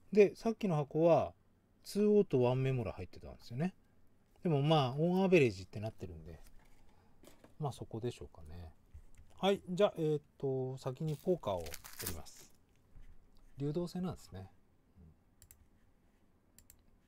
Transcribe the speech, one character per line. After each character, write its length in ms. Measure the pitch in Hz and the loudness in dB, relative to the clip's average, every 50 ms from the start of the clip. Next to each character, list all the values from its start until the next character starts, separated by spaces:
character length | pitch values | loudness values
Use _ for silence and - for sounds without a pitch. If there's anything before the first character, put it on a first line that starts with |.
| - - | -12 2
で、 240 | - 214 202 180 - | 4 6 6 6 4
さ 140 | - - 233 | 0 -4 -4
っ 60 | 220 | -2
き 120 | - - 196 | -2 -2 -2
の 80 | 170 | 0
箱 280 | 151 147 139 - 156 160 | 0 -2 -2 0 4 6
は、 300 | 170 160 139 104 85 - _ _ _ _ _ _ _ _ _ - | 6 6 6 4 2 -4 _ _ _ _ _ _ _ _ _ -16
ツ 160 | - - 196 | -6 -2 2
ー 80 | 208 208 | 4 6
オ 120 | 208 208 | 6 6
ー 20 | 202 | 4
ト 180 | - - 131 | 4 4 2
ワ 120 | 123 120 127 | 4 4 2
ン 100 | 131 131 | 2 0
メ 80 | 135 131 | 0 0
モ 100 | 127 113 | -2 -2
ラ 100 | 95 - | -4 -6
入 120 | - 92 | -8 -10
っ 20 | - | -12
て 120 | - - | -14 -14
た 120 | - - | -16 -16
ん 40 | - | -16
で 80 | - - | -16 -16
す 80 | - | -10
よ 60 | 120 123 | -6 -4
ね。 180 | 160 185 - - _ _ _ - - - _ _ _ _ _ - | -4 -4 -4 -8 _ _ _ -20 -20 -20 _ _ _ _ _ -6
で 80 | - 185 | -2 0
も 120 | 156 139 | 2 2
ま 260 | 139 151 160 156 135 123 | 4 4 4 4 4 2
あ、 80 | 127 143 | 0 0
オ 240 | 160 175 180 185 | 0 2 2 4
ン 20 | 196 | 4
ア 60 | 190 | 6
ベ 100 | 180 175 | 6 6
レ 80 | 143 120 | 6 6
ー 40 | |
ジ 120 | 101 92 95 | 2 -2 -8
っ 20 | |
て 140 | - - 104 | -12 -10 -8
な 100 | 101 110 | -8 -8
っ 20 | - | -8
て 120 | - - | -10 -12
る 100 | - 85 | -12 -12
ん 100 | 82 78 | -14 -16
で、 160 | 82 82 76 - - - - - - - - - - - - - - - - - - - - - - - - | -16 -18 -18 -18 -20 -20 -20 -20 -20 -20 -20 -20 -20 -20 -20 -20 -20 -20 -20 -20 -20 -20 -20 -20 -20 -10 -8
ま 100 | 156 143 | -6 -6
あ 20 | |
そ 140 | - - 110 | -6 -8 -12
こ 160 | - - 113 | -12 -10 -6
で 100 | 110 123 | -6 -6
し 100 | - - | -6 -8
ょ 40 | - | -12
う 100 | - - | -18 -18
か 60 | - 82 76 | -18 -16 -14
ね。 240 | 80 85 85 80 - - _ _ - - - - - - - - - - | -14 -14 -14 -14 -18 -20 _ _ -20 -20 -20 -20 -20 -20 -20 -20 -8 -2
は 120 | - 190 | 0 0
い。 100 | 202 - - - | 0 0 -2 -4
じ 120 | 180 165 | 0 2
ゃ 60 | 202 202 | 2 2
あ、 60 | - - | 2 0
え 40 | |
ー 180 | 165 151 151 147 | -2 0 0 -2
っ 20 | - _ _ - | -4 _ _ -8
と、 400 | - 135 131 131 127 131 131 131 | -4 -4 -2 -2 -4 -4 -6 -8
先 280 | - 135 127 - 160 | -8 -8 -6 -4 -4
に 100 | 160 151 | -6 -6
ポ 200 | - - - 180 | -4 -2 -2 -2
ー 40 | 160 | -2
カ 120 | - 107 | -2 -2
ー 20 | 98 | -4
を 60 | 90 | -4
や 40 | 82 - - - - - - - - 90 | -4 -6 -10 -12 -14 -14 -14 -10 -8 -8
り 40 | 90 | -8
ま 120 | 80 71 - | -8 -10 -14
す。 240 | - - - - - - _ _ _ _ _ _ - - - - - - - - - - - - - - | -16 -20 -20 -20 -20 -20 _ _ _ _ _ _ -20 -20 -18 -18 -18 -20 -20 -20 -20 -20 -20 -18 -10 -6
流 140 | 139 147 | -4 -4
動 160 | 151 175 175 165 | -2 -2 -4 -4
性 140 | - 180 | -4 -6
な 100 | 180 180 | -6 -6
ん 40 | 120 | -6
で 40 | - | -8
す 140 | - - - | -12 -14 -16
ね。 180 | 95 95 95 - - _ _ _ _ _ _ _ - 80 80 80 _ _ _ _ _ - - - - - - _ _ _ - _ _ _ _ _ _ _ _ _ _ _ _ _ - - - - - _ _ - _ _ | -14 -14 -16 -18 -20 _ _ _ _ _ _ _ -20 -20 -20 -20 _ _ _ _ _ -20 -20 -20 -20 -20 -20 _ _ _ -20 _ _ _ _ _ _ _ _ _ _ _ _ _ -20 -20 -20 -20 -20 _ _ -20 _ _